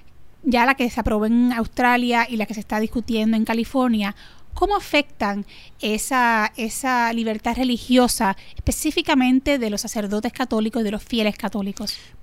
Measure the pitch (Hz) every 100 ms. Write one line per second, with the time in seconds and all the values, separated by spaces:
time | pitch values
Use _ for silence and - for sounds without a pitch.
0 | - - - - 294 233 247 269 240 -
1 | 214 214 220 240 247 233 226 - 247 247
2 | 247 233 233 233 208 214 196 214 220 254
3 | 226 220 220 220 220 226 226 269 254 220
4 | 202 202 - - - - 381 403 - 294
5 | 294 - 208 202 202 - - - 214 214
6 | - 254 240 226 214 - 220 - 262 247
7 | 233 233 220 220 240 233 254 240 - 247
8 | 247 - 196 190 - - - - 311 349
9 | 330 285 254 262 277 285 226 208 220 233
10 | 202 208 220 - 254 220 220 247 208 208
11 | - 233 214 196 202 208 196 - 208 -
12 | - -